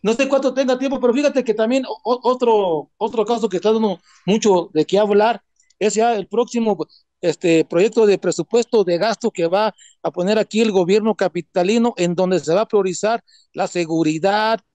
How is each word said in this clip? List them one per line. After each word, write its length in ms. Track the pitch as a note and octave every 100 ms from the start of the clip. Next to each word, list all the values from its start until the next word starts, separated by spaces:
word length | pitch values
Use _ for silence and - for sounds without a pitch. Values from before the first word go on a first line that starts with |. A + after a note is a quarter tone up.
no 120 | G3
sé 140 | A3+ C4+
cuánto 260 | C#4 C#4
tenga 240 | B3+ C4+ C4
tiempo, 220 | C4+ B3+
pero 140 | B3
fíjate 300 | A#3+ D4 C4+
que 100 | A#3
también 300 | G#3+ A3+ C4 B3+
o-, 340 | - - B3
otro, 680 | A3+ B3 A#3 G#3+ F#3+ D#3 - _
otro 280 | G#3+ A3+ G#3
caso 220 | A#3 G#3
que 100 | F#3
está 140 | G#3
dando 280 | A3 A3 F3 _ _ -
mucho 460 | G#3+ A3 F#3+ -
de 120 | D#3 D3+
qué 120 | F#3+
hablar 440 | G#3 G#3 G#3+ G#3+ _ _ _ _
es 140 | G3+
ya 220 | G#3 A#3 A3
el 120 | F3+
próximo, 500 | A3 A#3+ A#3+ A3+ F#3 D#3 _ _ _
este, 420 | F3 D3+ F3+ D#3+
proyecto 420 | D3+ E3+ G#3+ A3 G#3+
de 120 | F#3
presupuesto 680 | F3+ D#3+ E3 A#3 A#3 A3+
de 140 | F3+ E3+
gasto 340 | G#3 G#3 A3+
que 160 | - E3
va 260 | F#3 G#3+ - _ _
a 80 | E3
poner 260 | F3+ F3+ A3
aquí 240 | G3+ G#3+
el 120 | A3
gobierno 420 | G3 F3 G#3 A3 G3+
capitalino, 760 | F#3 F3 D#3+ F#3 F3 A#3 A#3 A3+
en 200 | F3 F3
donde 240 | F#3 F3+
se 140 | D3
va 80 | F3
a 60 | A3
priorizar 560 | G#3 F#3+ F3 G#3 A3+ _ - _
la 140 | D3 F#3
seguridad 920 | F3+ E3 E3 D#3 D#3 F#3 G#3 A3 A3+ _